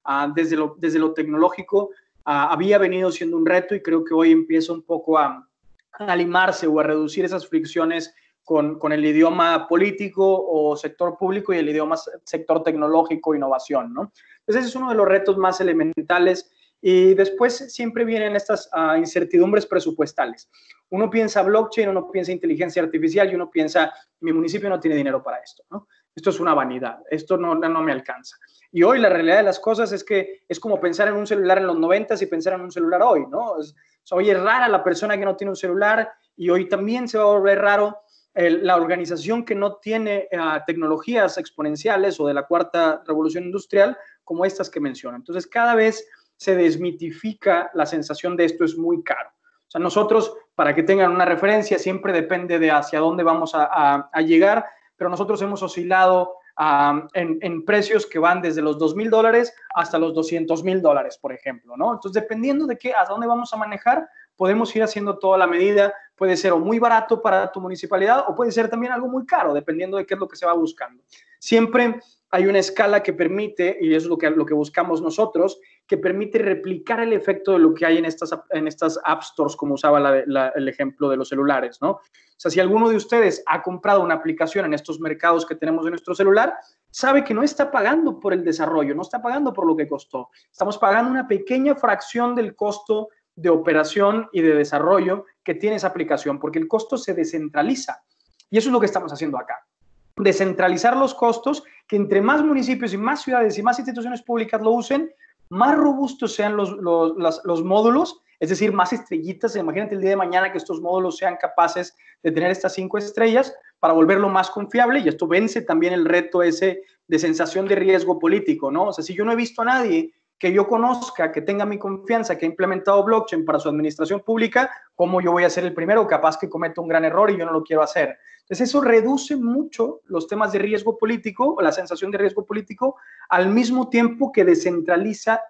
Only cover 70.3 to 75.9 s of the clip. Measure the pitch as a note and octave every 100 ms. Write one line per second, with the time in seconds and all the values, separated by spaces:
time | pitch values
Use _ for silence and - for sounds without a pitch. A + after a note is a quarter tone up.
70.3 | - F3 E3+ D#3+ - B2 _ _ _ _
71.3 | _ - A3+ A3+ A#3+ A#3+ A3+ - _ -
72.3 | F#3 G3 G3 F#3+ - G3+ G3+ G3 E3+ E3
73.3 | G3 G#3 G3 F3+ - D#3+ D#3 E3+ E3 D#3+
74.3 | D#3+ D#3 D3+ D3 - F3 D#3+ D#3+ F3+ A3
75.3 | - F#3+ - _ _ -